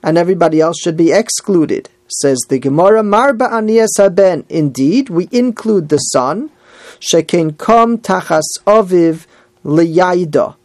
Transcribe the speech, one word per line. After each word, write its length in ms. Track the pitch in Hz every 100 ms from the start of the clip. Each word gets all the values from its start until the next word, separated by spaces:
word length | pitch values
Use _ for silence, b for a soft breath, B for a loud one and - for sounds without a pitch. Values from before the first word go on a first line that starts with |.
and 160 | 156 160
everybody 420 | 175 185 170 156
else 180 | 160 165
should 160 | - 160
be 160 | 165
excluded. 760 | 165 226 - - 185 151 92 - _ _ -
Says 180 | 139 135 120
the 100 | 135
Gemara, 440 | 139 143 185 220
"Mar 300 | 214 208 269
ba'anias 640 | 240 247 226 214 226 220 -
haben." 480 | 196 180 190 170 -
Indeed, 600 | - 151 127 135 214 269
we 200 | 170 180
include 580 | 247 247 226 220 208 151
the 100 | 151
son, 520 | - 143 127 175 302 _ B B B B
"shekin 580 | - 170 165 175 160 151
kom 420 | - 226 233 233
tachas 500 | - 185 - 160 156 - -
aviv 600 | 214 196 180 165 160 - b b _
liyayda" 920 | - 151 170 160 180 180 175 147 - -